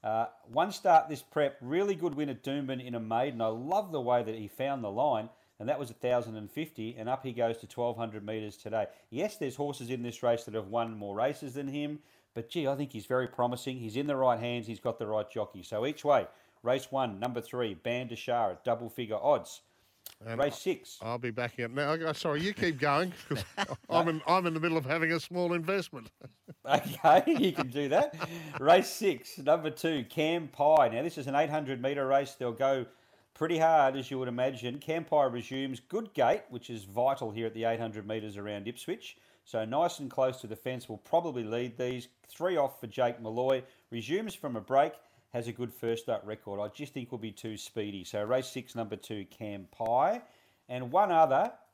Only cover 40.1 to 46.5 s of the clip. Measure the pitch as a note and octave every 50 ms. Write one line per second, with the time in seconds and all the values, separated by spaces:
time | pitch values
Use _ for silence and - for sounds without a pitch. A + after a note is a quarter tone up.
40.1 | - - C3 B2+ B2+ C3 - G#2+ A2 - - C3 B2+ B2+ - - A2 G2+ _ -
41.1 | - C3+ D#3+ E3 C3+ B2 A2+ G#2+ A2+ A#2+ B2 B2+ A2+ B2 B2+ B2 B2+ B2 A#2 -
42.1 | _ _ _ - - - D#3 F#3 F#3 D#3 C#3 C3 - - - A2+ - - B2+ A#2+
43.1 | A#2 A#2 A#2 A2 A2+ A#2+ B2+ C3 C3+ B2+ B2+ - _ _ _ _ A#2+ A#2 A2 G#2+
44.1 | D#3 G3+ A3+ G#3+ - - - C#3+ B2 A2 F#2+ - C3 C3+ D3 E3 - - _ _
45.1 | _ _ _ _ - A#2+ A2+ A#2 A2 - B2 A2+ - - - A#2 A2+ A2+ - -
46.1 | A#2 G#2 G2 G2+ A2 G#2+ _ G#2+